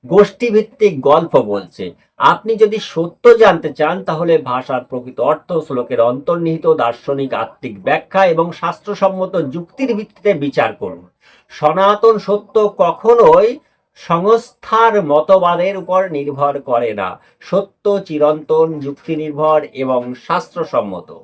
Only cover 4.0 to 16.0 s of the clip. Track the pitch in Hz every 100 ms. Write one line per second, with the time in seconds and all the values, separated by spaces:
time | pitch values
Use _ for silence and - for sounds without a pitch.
4 | 190 160 170 165 123 123 127 127 123 127
5 | 123 127 127 156 _ 175 147 131 120 117
6 | 117 127 139 170 165 160 165 151 117 117
7 | - 139 135 110 113 _ 131 101 95 160
8 | - 190 190 165 170 - 170 175 - 202
9 | 196 190 185 180 143 160 170 - 262 214
10 | 214 _ 202 170 139 135 113 104 95 87
11 | 90 _ _ _ _ - 151 160 196 208
12 | 226 220 - 208 208 220 208 - 180 165
13 | 214 240 190 170 214 247 _ _ _ _
14 | - 170 190 226 - - - 226 226 208
15 | 160 147 151 190 175 170 180 196 170 185